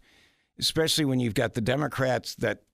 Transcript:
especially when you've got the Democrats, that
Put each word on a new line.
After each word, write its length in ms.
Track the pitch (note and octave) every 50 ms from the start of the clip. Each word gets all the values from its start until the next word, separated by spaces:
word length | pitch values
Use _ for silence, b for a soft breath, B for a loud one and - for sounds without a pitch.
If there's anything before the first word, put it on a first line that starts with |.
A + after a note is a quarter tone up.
| b b b b b b b b b b b -
especially 480 | - - - D#3+ D#3+ - - D#3+ D3+
when 140 | C3+ C3 B2+
you've 120 | B2 A2+
got 220 | G2 C3+ A#2 A2 -
the 60 | A#2+
Democrats, 720 | G#2+ A#2+ B2+ D3 D3 B2+ - C3 C3 C3 A#2+ A2+ - - -
that 300 | - A#2 G#2 G#2 - _ _